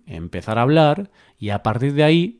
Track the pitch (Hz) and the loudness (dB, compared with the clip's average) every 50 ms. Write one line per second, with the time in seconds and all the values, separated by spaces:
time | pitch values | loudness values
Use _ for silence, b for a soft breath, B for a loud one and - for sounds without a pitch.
0 | _ - 90 82 85 85 - 90 - 110 110 117 120 135 151 160 156 147 151 196 | _ -16 -14 -14 -12 -10 -10 -10 -8 -4 -2 0 0 2 4 4 4 4 2 0
1 | 202 b b b b b b b 107 104 101 101 - 110 107 117 127 143 143 143 | -4 b b b b b b b -8 -6 -6 -4 -2 -2 -2 -2 -2 -2 0 2
2 | 151 151 160 170 175 214 233 - | 2 4 4 2 2 -2 -6 -8